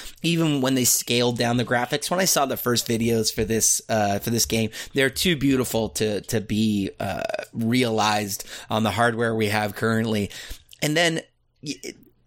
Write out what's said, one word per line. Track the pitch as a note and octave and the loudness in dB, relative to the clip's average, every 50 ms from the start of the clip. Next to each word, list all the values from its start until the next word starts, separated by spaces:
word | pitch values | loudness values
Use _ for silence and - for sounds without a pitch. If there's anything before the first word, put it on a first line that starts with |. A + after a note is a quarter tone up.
| - - - - - | -14 -14 -10 -4 -2
even | E3 E3+ E3 E3 D#3+ D3 C#3+ | 0 2 2 2 2 2 2
when | B2+ C3 C3 | 2 2 2
they | C3 B2 | 2 2
scaled | A#2 - - - - A#2+ A#2+ B2 A#2+ A#2+ A2+ | 2 2 0 0 0 0 2 2 2 2 0
down | A#2+ A#2 A#2+ | 0 0 0
the | B2 A#2+ | 0 0
graphics. | G#2 C3 A#2+ B2 - - D3 - - | 0 0 0 0 0 -2 -4 -2 -2
When | F3+ F3+ | -2 0
I | F#3+ | 2
saw | E3+ - D#3+ C#3+ | 2 2 2 2
the | C3 B2+ | 0 -2
first | G#2+ - B2 A#2+ A2+ - | -2 -2 0 0 0 0
videos | - A#2 A2+ A2+ A2+ A#2 A2+ A2 G#2+ - | 0 0 0 2 2 2 2 0 0 -2
for | - A2+ | -2 -2
this, | G2 A2+ A2 G2+ - - - - - | 0 0 2 2 2 0 0 -2 -2
uh, | A2 A2 G#2+ G2+ G2+ G2+ | 0 0 2 0 0 -2
for | - - | -2 -2
this | A#2 A#2 - | 0 0 0
game, | - - A2+ A2+ A2 - - - - - | 0 0 0 0 0 -4 -8 -12 -6 0
they're | C#3 C3+ C3+ | 2 2 2
too | B2 - - F#3+ E3+ | 2 0 0 0 0
beautiful | C#3+ B2 C#3 C3+ B2+ B2 - - A2+ A2 G#2 | 2 2 2 2 2 0 0 0 0 0 -2
to, | - - A2 G#2+ G#2 F#2+ | -2 -2 -2 -2 -2 -4
to | F2 - - A2+ | -4 -4 -4 -4
be, | G2+ G2+ G#2+ G#2 A2 A2 G#2+ G2+ G2 - - - | -2 -2 0 2 2 2 2 2 0 -2 -4 -6
uh, | - G2 F#2 B1 - - - - - - - | -6 -4 -4 -4 -4 -6 -6 -6 -8 -8 -6
realized | A#2+ A#2 A2+ A#2 B2+ B2+ A#2 A2 A2 G#2 G#2+ G#2+ G#2+ G#2 G2+ G2 - - - - - - - | -4 -2 0 2 2 2 2 2 2 2 2 2 0 0 -2 -6 -8 -10 -12 -14 -14 -8 -4
on | A#2 A2 A2 | -2 0 0
the | A2 F#2+ | 0 2
hardware | G#2 A#2 A#2+ A#2 A2 A#2+ A2+ A2+ | 2 2 2 2 2 0 0 0
we | A2 A2 G#2 | 0 0 0
have | G#2 A2 G#2+ G#2+ G#2 | 0 0 0 -2 -2
currently. | - - A2+ A2+ A2+ A2 A2+ A2 G#2+ G2+ F#2+ - - - - - - - - - - - | -2 0 0 2 2 2 0 0 0 -2 -2 -6 -10 -14 -14 -14 -14 -16 -20 -8 -4 -2
And | D3+ D3+ | 0 2
then, | D#3+ F3 E3+ E3 E3 - - _ _ _ _ _ _ - | 2 2 2 2 -2 -4 -8 _ _ _ _ _ _ -12
y-, | D#3 C#3 - - - - - - - _ _ _ | -10 -10 -10 -10 -14 -14 -14 -18 -20 _ _ _